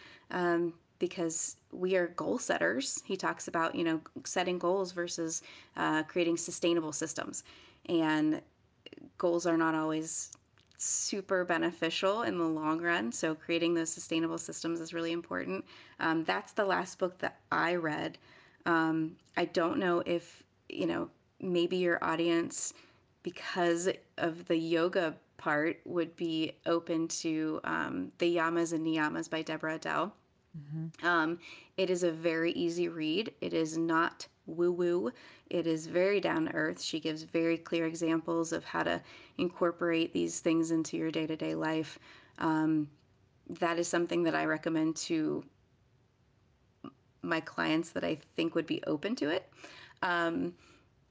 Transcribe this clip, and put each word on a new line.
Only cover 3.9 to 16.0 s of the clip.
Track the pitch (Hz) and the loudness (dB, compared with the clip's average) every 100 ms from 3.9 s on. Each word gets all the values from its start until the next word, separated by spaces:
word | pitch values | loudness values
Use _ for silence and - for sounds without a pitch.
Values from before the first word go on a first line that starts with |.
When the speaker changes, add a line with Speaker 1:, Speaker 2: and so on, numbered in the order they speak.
| 160 - - | 0 -4 -12
Speaker 1:
setting | - 190 180 180 | -4 -2 0 2
goals | 175 196 180 | 2 2 0
versus, | 180 175 - 165 165 - - - - | -2 -4 -2 -4 -4 -8 -20 -12 -4
uh, | 160 156 | 0 0
creating | 156 180 165 170 | 0 2 2 2
sustainable | - - 175 170 156 | -2 0 2 2 0
systems. | 151 - - - - - - - - - | -2 -4 -4 -6 -8 -12 -20 -20 -14 -2
And | 170 156 156 156 156 - _ _ _ - - - - | 2 4 4 2 0 -4 _ _ _ -20 -20 -18 0
goals | 175 170 170 | 2 2 2
are | 165 | 4
not | 165 | 4
always | 160 160 156 160 - - - _ _ _ - | 2 0 -2 -2 -6 -8 -12 _ _ _ -6
super | - - - 202 190 190 | -2 -2 -2 -4 0 2
beneficial | 180 165 165 175 165 - 190 214 | 2 2 0 0 -2 2 2 2
in | 233 180 | 0 0
the | |
long | 165 156 156 160 | 0 0 0 0
run. | 170 170 - | 0 0 0
So | - 160 | -2 -2
creating | 156 - 170 170 | -2 -2 0 2
those | 170 165 | 2 0
sustainable | - - 165 165 165 | -4 -4 -2 0 -2
systems | 165 160 165 170 | -6 -6 -4 -4
is | 165 | -4
really | 170 165 | -4 -4
important. | 170 175 - - 190 - - - - | -4 -4 -6 -4 -6 -8 -18 -18 -4